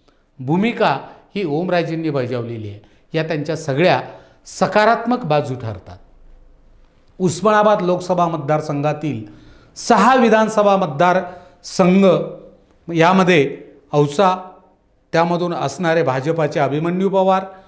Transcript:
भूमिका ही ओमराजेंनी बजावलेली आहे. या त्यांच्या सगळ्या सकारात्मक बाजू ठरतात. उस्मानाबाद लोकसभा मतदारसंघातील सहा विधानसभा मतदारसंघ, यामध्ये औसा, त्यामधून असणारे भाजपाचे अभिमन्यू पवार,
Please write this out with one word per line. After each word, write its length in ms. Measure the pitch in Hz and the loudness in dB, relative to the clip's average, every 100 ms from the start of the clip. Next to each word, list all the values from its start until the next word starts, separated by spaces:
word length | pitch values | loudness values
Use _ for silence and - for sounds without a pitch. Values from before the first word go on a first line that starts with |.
| _ _ _ - | _ _ _ -10
भूमिका 600 | 131 175 226 233 190 135 - - _ 196 | -2 0 0 0 0 0 -6 -20 _ -8
ही 80 | |
ओमराजेंनी 680 | 180 147 185 175 160 165 160 | -4 -4 -2 -2 -2 -4 -4
बजावलेली 600 | 139 120 123 113 113 104 | -4 -4 -6 -8 -10 -12
आहे. 220 | 101 - _ _ | -16 -20 _ _
या 100 | 160 | -6
त्यांच्या 320 | 160 160 147 156 | -4 -4 -4 -6
सगळ्या 460 | 147 135 175 131 - - - _ - | -4 0 2 2 -2 -16 -20 _ -18
सकारात्मक 800 | - 190 208 214 226 233 247 165 | -4 0 4 2 2 -2 -4 0
बाजू 300 | 151 127 127 | -2 -2 -8
ठरतात. 420 | 113 98 - 90 - - - - - _ _ _ _ _ _ - | -10 -12 -16 -20 -20 -20 -20 -20 -20 _ _ _ _ _ _ -4
उस्मानाबाद 640 | 185 - 214 214 208 208 | -2 0 2 2 4 2
लोकसभा 460 | 180 175 180 180 170 | 0 -2 -2 -2 0
मतदारसंघातील 960 | 160 139 156 151 143 147 - 156 117 107 - - - - - | -2 -2 -2 -2 -4 -4 -4 -6 -8 -10 -18 -20 -20 -20 -8
सहा 400 | - 226 202 262 | 0 4 6 4
विधानसभा 600 | 233 214 214 214 202 196 | 4 4 2 2 2 2
मतदारसंघ, 1300 | 180 139 175 180 185 - - _ - - 180 190 196 160 - - - - _ _ - 165 | 0 2 2 2 -2 -12 -20 _ -6 0 4 6 4 4 -2 -12 -20 -20 _ _ -4 2
यामध्ये 680 | 165 190 180 175 139 - - - _ | 4 4 4 4 2 -4 -16 -20 _
औसा, 580 | 147 147 147 190 185 - - _ _ _ _ _ | 0 0 2 2 0 -8 -20 _ _ _ _ _
त्यामधून 400 | 165 175 175 175 | 0 0 -2 -4
असणारे 500 | 151 139 - 170 165 | -4 -6 -4 -2 0
भाजपाचे 560 | 139 131 135 160 147 160 | 0 -2 -4 -2 -2 -2
अभिमन्यू 500 | 135 143 170 180 190 | -2 -2 -2 -2 0
पवार, 340 | 190 190 190 190 - | 0 2 0 -2 -14